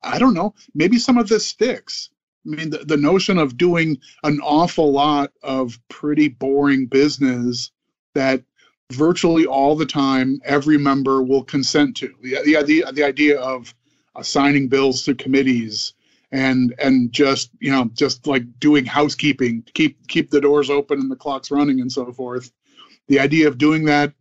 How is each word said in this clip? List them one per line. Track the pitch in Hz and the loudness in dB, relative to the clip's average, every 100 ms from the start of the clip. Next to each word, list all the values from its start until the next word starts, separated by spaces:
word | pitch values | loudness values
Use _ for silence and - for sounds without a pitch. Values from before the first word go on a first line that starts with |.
I | - 143 | -8 0
don't | 254 175 | 2 2
know, | 202 - _ | -2 -8 _
maybe | 143 175 233 | -2 2 2
some | 254 240 | 2 0
of | 208 | 2
this | 220 - | 0 -2
sticks. | - 240 214 - - - _ _ _ 160 | -4 -4 -4 -10 -14 -14 _ _ _ -12
I | 151 | -8
mean, | 156 | -8
the, | 156 | -8
the | 147 151 | -2 0
notion | 143 185 190 185 | 2 2 2 0
of | 147 120 | 0 0
doing | 175 170 160 147 _ _ | 0 2 0 -4 _ _
an | 151 147 | -4 -2
awful | 147 147 175 - 151 | 0 2 2 2 2
lot | 139 147 147 139 _ | 2 2 0 -4 _
of | 143 131 127 117 - | -6 -4 -4 -8 -20
pretty | - 147 151 151 | -10 -4 0 0
boring | 123 135 139 143 135 127 | 0 -2 2 2 2 2
business | 135 147 143 135 123 120 123 - _ _ _ _ | 2 2 2 -2 -2 -4 -6 -10 _ _ _ _
that | 143 135 131 - _ _ _ - | -2 0 -2 -6 _ _ _ -10
virtually | 127 156 180 170 165 160 | 0 0 2 2 2 2
all | 135 139 156 | 2 2 2
the | 151 | -2
time | 147 135 135 131 139 - | -2 0 0 0 -4 -2
every | 143 143 147 | -2 2 2
member | 143 135 135 135 | 2 0 0 0
will | 127 135 | 2 0
consent | 127 143 131 151 143 120 | 0 -4 0 0 0 -2
to. | 131 - | -12 -12
The, | 127 139 135 | -8 -4 2
the, | 151 | 2
the, | 147 156 135 | 2 2 0
the | 131 | -2
idea | 143 139 147 143 | -2 2 2 2
of | 127 131 117 - _ _ _ - | -2 -8 -12 -20 _ _ _ -14
assigning | - 143 143 143 131 | -6 0 2 2 2
bills | 135 135 123 | 2 2 0
to | - 135 | -4 -4
committees | - 135 131 123 110 107 - - _ _ _ | 0 0 2 0 -2 -8 -10 -14 _ _ _
and, | 135 135 131 123 120 | -4 0 0 0 0
and | 139 131 120 | 0 2 2
just, | 117 143 123 - - | 0 0 0 -6 -8
you | 117 | -2
know, | 135 117 | 0 -2
just, | 113 143 - 147 | -2 -2 -2 -4
like, | 135 120 120 | -4 -4 -2
doing | 147 151 127 | 2 2 2
housekeeping, | 139 147 - 151 127 123 117 - | 0 -2 -2 -2 0 -2 -4 -6
keep, | - 156 - - | -2 -2 -2 -8
keep | 170 147 | -4 0
the | 147 | 2
doors | 143 147 135 | 2 2 2
open | 143 143 143 | -2 -2 -4
and | 135 | -4
the | 131 | -8
clocks | 151 135 - | -8 -8 -4
running | 143 147 131 | -2 0 0
and | 127 | -4
so | 131 123 | -6 -8
forth. | 127 123 123 - _ _ _ - _ - | -10 -10 -10 -12 _ _ _ -20 _ 0
The | 139 | 2
idea | 139 160 151 | 2 2 2
of | 127 | 2
doing | 151 160 156 | 2 2 2
that | 147 147 - | 2 0 -4